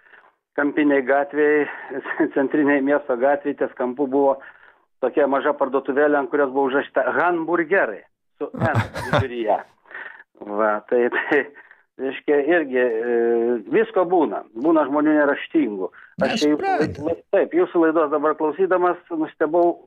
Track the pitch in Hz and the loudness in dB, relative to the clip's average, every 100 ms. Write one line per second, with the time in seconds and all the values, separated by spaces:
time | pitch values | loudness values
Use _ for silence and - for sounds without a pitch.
0 | _ - _ _ _ - 143 147 147 139 | _ -20 _ _ _ -4 -2 2 2 2
1 | 123 139 143 143 147 151 139 - - - | 2 0 0 0 2 2 0 -6 -12 -10
2 | - - 208 147 131 151 143 143 135 143 | -6 -2 -2 0 0 2 2 2 2 0
3 | 143 120 135 143 143 131 131 - 123 123 | -2 0 0 0 -2 -4 -6 -4 -6 -4
4 | 135 139 139 131 - - - _ _ _ | -2 2 2 0 -6 -20 -20 _ _ _
5 | 127 160 135 135 143 143 135 135 139 135 | -2 0 0 0 0 -2 -2 -2 -2 0
6 | 151 147 131 147 139 135 135 139 - 139 | 2 2 0 -2 -2 0 0 -2 -2 -2
7 | 123 123 175 170 160 170 151 190 127 92 | -2 0 0 0 -2 -2 0 0 -2 -6
8 | - _ _ - 147 - 160 120 - - | -16 _ _ -12 -10 -4 -2 -2 -4 -8
9 | - 151 131 120 107 92 - _ - - | -2 -2 -2 -2 0 -2 -4 _ -20 -18
10 | - - - - 104 104 107 107 - 123 | -18 -20 -20 -18 -8 -2 0 -2 0 0
11 | 120 - - 147 - - - _ _ - | 0 -2 0 0 -2 -8 -20 _ _ -10
12 | 131 131 - 143 143 175 139 127 123 110 | -10 -6 0 0 2 2 2 0 0 0
13 | 120 120 117 117 120 120 - 180 220 190 | 0 0 2 2 0 -2 0 0 0 0
14 | 175 180 120 92 - 110 156 160 135 147 | 2 2 2 -2 -10 -4 2 2 2 0
15 | 151 151 143 - - 165 120 101 90 - | 2 4 2 0 -2 0 0 -2 -8 -10
16 | - - 269 247 294 302 381 359 - - | -16 -4 -2 0 2 2 0 -2 -2 -4
17 | 311 - - 196 131 165 175 175 160 160 | -6 -8 0 0 2 0 2 2 2 2
18 | 147 151 151 151 156 147 185 180 180 170 | 0 0 0 0 -2 0 0 2 0 -2
19 | - 165 151 - 156 175 175 - | -6 -6 -6 -2 0 2 2 0